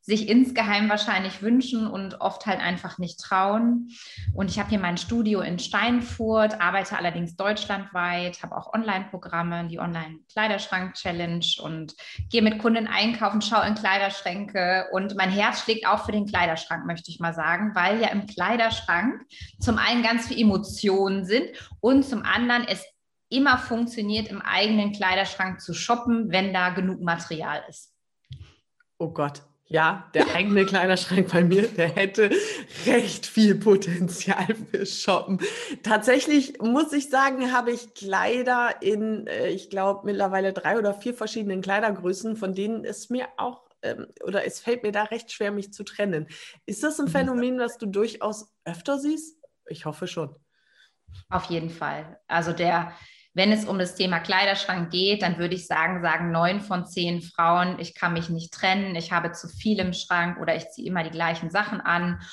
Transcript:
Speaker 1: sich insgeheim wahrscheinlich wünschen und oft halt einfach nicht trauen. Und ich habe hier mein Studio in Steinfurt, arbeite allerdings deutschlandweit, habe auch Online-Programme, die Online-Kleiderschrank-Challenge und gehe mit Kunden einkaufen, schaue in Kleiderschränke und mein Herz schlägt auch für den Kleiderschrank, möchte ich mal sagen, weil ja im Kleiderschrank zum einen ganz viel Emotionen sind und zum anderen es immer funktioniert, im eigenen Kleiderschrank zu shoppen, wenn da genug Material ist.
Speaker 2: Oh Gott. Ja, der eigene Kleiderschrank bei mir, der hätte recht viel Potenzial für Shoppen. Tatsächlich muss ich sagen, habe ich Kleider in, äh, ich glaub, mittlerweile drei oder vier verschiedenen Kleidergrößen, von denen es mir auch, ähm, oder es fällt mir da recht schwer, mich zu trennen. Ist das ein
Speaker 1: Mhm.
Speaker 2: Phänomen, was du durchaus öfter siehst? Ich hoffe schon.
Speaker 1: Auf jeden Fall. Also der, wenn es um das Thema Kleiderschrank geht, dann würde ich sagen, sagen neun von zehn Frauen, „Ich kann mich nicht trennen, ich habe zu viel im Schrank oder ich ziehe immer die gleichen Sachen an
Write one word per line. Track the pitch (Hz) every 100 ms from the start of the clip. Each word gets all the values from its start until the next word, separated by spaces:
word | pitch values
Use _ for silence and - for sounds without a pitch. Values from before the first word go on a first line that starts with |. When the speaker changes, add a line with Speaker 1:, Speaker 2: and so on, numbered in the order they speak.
| -
Speaker 1:
sich | 214 214
insgeheim | 233 254 - 208 208 214
wahrscheinlich | 214 214 196 190 -
wünschen | 208 247 254 233 220
und | 190 190 -
oft | - - 220
halt | 185
einfach | 175 180 180 -
nicht | 175 -
trauen. | - 190 196 214 233 240 - - - - -
Und | - 190
ich | 208
habe | 202
hier | 208
mein | 180 175
Studio | - 233 214 202
in | 160 175
Steinfurt, | - 208 226 247 233 - 220 220 214 214
arbeite | 175 196 185 202
allerdings | 175 170 170 -
deutschlandweit, | 196 208 - 196 196 180 175 175 180 175
habe | - -
auch | -
Online-Programme, | 220 220 190 196 180 - 170 170 170 170
die | 170
Online-Kleiderschrank-Challenge | 170 165 160 160 _ - 214 202 - 185 185 - 185 170 170 170 165 -
und | 151 160 156 - - - -
gehe | 233
mit | 214 214
Kunden | 233 226 220
einkaufen, | 190 220 233 208 214
schaue | - 220 196
in |
Kleiderschränke | 214 196 196 196 - 185 185 202 190 180 185 185
und | 190 196
mein | 196 185
Herz | 202 220 240
schlägt | - 220 -
auch | 214 -
für |
den | 208
Kleiderschrank, | 208 185 170 160 - 165 175
möchte | 165 -
ich | 165
mal | 170
sagen, | 165 156 175 214
weil | 190 180 220
ja | 220
im | 202 196
Kleiderschrank | - 180 233 226 - - 170 220 349 - - - -
zum | - 220
einen | 175 240
ganz | 226 233 -
viel | 247
Emotionen | 220 190 - - 202 190 196 196 180
sind | 226 - - - -
und | 233 269 262
zum | 214
anderen | - 202 240 240 240
es | 196 - _ _ _ _
immer | 262 277 254
funktioniert, | - 233 233 233 208 214 214
im | 196
eigenen | - 185 214 214 208
Kleiderschrank | 202 185 185 190 - 190 180
zu | -
shoppen, | 160 - 240 240 226 202
wenn | 185 196
da | 185 180
genug | 180 185 185
Material | 175 165 - 156 151 147 -
ist. | - - _ _ _ _ - - _ _ _ _ _
Speaker 2:
Oh | 160
Gott. | 165 147 143 _ _ _
Ja, | 156 160 190 -
der | 156 -
eigene | 175 202 202
Kleiderschrank | 190 190 185 185 - 185 185
bei | 175
mir, | 175 190 226
der | 170 165
hätte | 165 196 220 208 359 415 - 233 - 202
recht | 247 196 - -
viel | - 214
Potenzial | 190 226 196 175 175 180 - - 190 185 220 -
für | - 196
Shoppen. | - - 180 - 190 415 453 - 294
Tatsächlich | 214 214 214 269 294 294 269 -
muss | 220 254 311
ich | 285 277
sagen, | 262 277 262 254
habe | 254 240
ich | 240 -
Kleider | - 196 190 190 247 247 247 240 -
in, | 196 208 220 214 -
äh, | 92 131
ich | 185 -
glaub, | 196 196 196
mittlerweile | - 196 196 190 190
drei | 190 156 226
oder | 208
vier | 202 247
verschiedenen | 240 220 226 202 190
Kleidergrößen, | 185 202 220 185 180 190 226 220
von | 190
denen | 190 208 226 -
es | 208 -
mir | 247 - -
auch, | 247 247 _ _
ähm, | - - - -
oder | - 196 -
es | -
fällt | - 240
mir | 214
da | 208
recht | 214 233 -
schwer, | - 208
mich | 208 202
zu | -
trennen. | 196 - 202 160 156 - - -
Ist | - 202
das | 294 302
ein |
Speaker 1:
Mhm. | 285
Speaker 2:
Phänomen, | 277 262 247 247 254
was | 240 -
du |
durchaus | 208 196 226 - 214 214 - _
öfter | 165 170 - 277
siehst? | 285 311 - _ - _ -
Ich | 160
hoffe | 151 151 180
schon. | - 147 - _ _ _ _ _ _ - - -
Speaker 1:
Auf | 185
jeden | - 165 165
Fall. | - 147 147 156 - -
Also | 165 170
der, | 165 175 170 170 - - - _
wenn | 175 196
es | 214 214
um | 190
das | 180
Thema | - 185 170
Kleiderschrank | 170 190 196 196 - 185 170
geht, | 180 196 208
dann | 185 165
würde | 175
ich | 180 -
sagen, | 156 165 180
sagen | 170 160 170
neun | 165 170 202
von | 202 180 175
zehn | - 175 175
Frauen, | - - 170 175 180 180
„Ich | 170
kann | - 175
mich | 170 170
nicht | 165 165
trennen, | - 190 190 196 170
ich | 165
habe | 175 165
zu | 165 -
viel | - 220 196
im | 185
Schrank | 175 - 175 175 175
oder | - 165
ich | -
ziehe | - -
immer | 180
die | 160
gleichen | 160 170 170 165
Sachen | 190 208 208
an | - 170 175 175 -